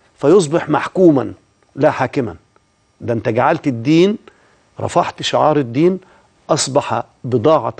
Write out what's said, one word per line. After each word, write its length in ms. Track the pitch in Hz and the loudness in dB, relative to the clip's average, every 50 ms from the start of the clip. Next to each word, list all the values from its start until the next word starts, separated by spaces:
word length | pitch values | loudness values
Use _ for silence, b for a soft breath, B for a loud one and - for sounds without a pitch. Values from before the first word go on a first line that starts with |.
| b b _ _ | b b _ _
فيصبح 500 | 143 139 175 208 175 139 156 165 - - | 2 4 4 4 4 2 -2 -4 -2 -2
محكوماً 640 | 147 123 - - - - 190 170 147 131 113 104 101 - _ _ _ _ _ _ - | -2 -2 -4 -4 0 2 4 4 4 4 0 -4 -8 -16 _ _ _ _ _ _ -4
لا 140 | - 139 151 | -2 0 0
حاكماً. 460 | - - 135 120 - 147 120 104 82 78 _ _ _ _ _ _ _ _ _ _ _ - | 0 0 -4 -4 -2 -4 -4 -6 -8 -12 _ _ _ _ _ _ _ _ _ _ _ -10
ده 120 | 101 104 | -6 -6
أنت 160 | 120 117 - 123 | -4 -4 -4 -2
جعلت 380 | 107 117 123 147 165 151 - | -2 0 0 0 0 -2 -2
الدين، 500 | 147 123 113 117 143 160 165 180 202 214 - b b b b b b b b b b b - | -4 -4 -2 0 2 4 4 4 2 0 -2 b b b b b b b b b b b -10
رفعت 420 | 107 104 - 170 170 - - - | -8 -4 -2 -2 -2 -2 -4 -8
شعار 340 | 120 - - 120 131 147 151 | -6 -2 0 2 2 2 2
الدين، 420 | 147 135 117 117 139 160 180 190 180 b b b b b b b b _ - | 0 -2 -2 -2 0 0 0 0 -2 b b b b b b b b _ -4
أصبح 520 | 165 147 - 139 127 143 - - 117 113 - _ _ _ - | -2 -2 -2 -2 -2 -2 -2 -2 -4 -6 -6 _ _ _ -6
بضاعة 500 | 123 117 123 101 156 160 139 113 120 - | -4 -2 0 2 2 2 2 0 -4 -6